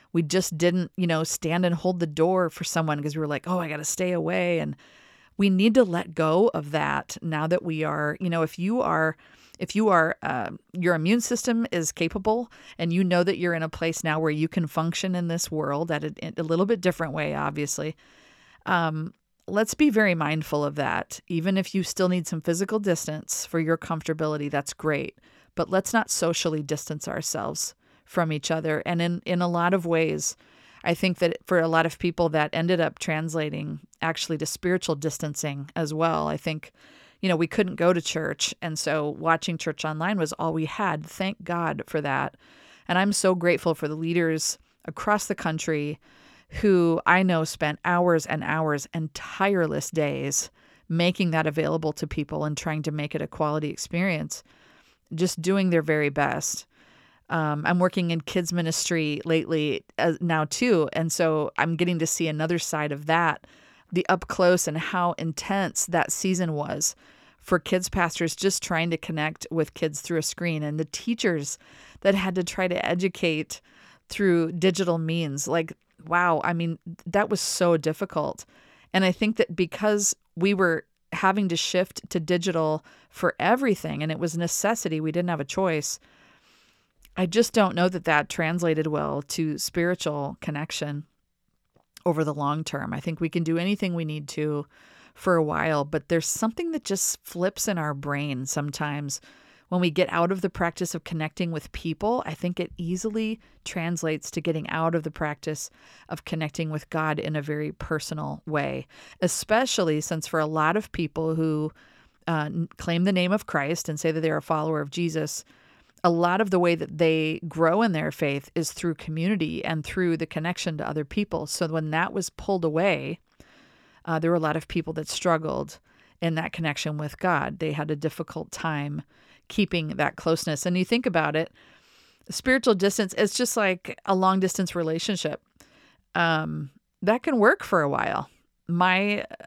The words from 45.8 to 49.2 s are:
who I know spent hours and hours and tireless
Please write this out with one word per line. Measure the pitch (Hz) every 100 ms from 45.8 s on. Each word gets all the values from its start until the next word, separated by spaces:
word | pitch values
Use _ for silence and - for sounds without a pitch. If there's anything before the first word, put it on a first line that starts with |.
| 147 151 _ - - - _ -
who | 208 185 170 165 -
I | 180
know | 185 165
spent | 160 - 151 -
hours | 175 175 180 160 -
and | 147
hours | - 160 156 147 -
and | 160 160
tireless | -